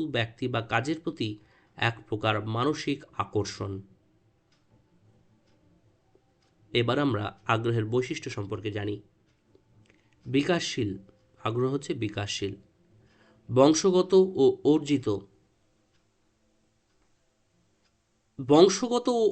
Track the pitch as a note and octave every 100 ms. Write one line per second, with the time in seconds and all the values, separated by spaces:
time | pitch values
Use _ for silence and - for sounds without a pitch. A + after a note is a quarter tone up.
0 | D#3 B2+ A2+ - B2+ A#2+ A2+ A2+ C3+ D#3+
1 | E3 D3 A2 G#2 _ _ _ - A2+ A2+
2 | - G#2+ A2 G#2+ A2 A#2 C3+ D3+ D3+ C#3
3 | - - G#2 G#2+ G2 - G2 F#2+ - _
4 | _ _ _ _ _ _ _ _ _ F3
5 | _ _ _ _ _ _ G2+ _ _ _
6 | _ _ _ _ _ _ _ A#2+ A#2 C3+
7 | C#3+ G#2 G#2 - - A2+ A#2 A#2 G#2+ B2
8 | B2+ D3+ B2+ A2 G2+ G2+ G#2 G2+ G2+ G#2
9 | - _ _ _ _ _ _ _ _ _
10 | _ _ B2 C3+ D3+ E3+ - - G#2 F#2+
11 | - _ _ _ A#2 A#2+ C3 C3+ - A#2+
12 | A2 G2+ G2+ - G2 - _ _ _ _
13 | _ _ _ _ - B2 C#3+ D#3 G3 F3+
14 | F#3 F#3+ F#3+ D#3+ C3+ - C3+ D3+ C#3+ C#3
15 | A#2 G2 - _ _ _ _ _ _ _
16 | _ _ _ _ _ _ _ _ _ _
17 | _ _ _ _ _ _ _ _ _ _
18 | _ _ _ - B2+ D3 F#3+ - A#3+ A#3+
19 | B3+ A#3+ G#3+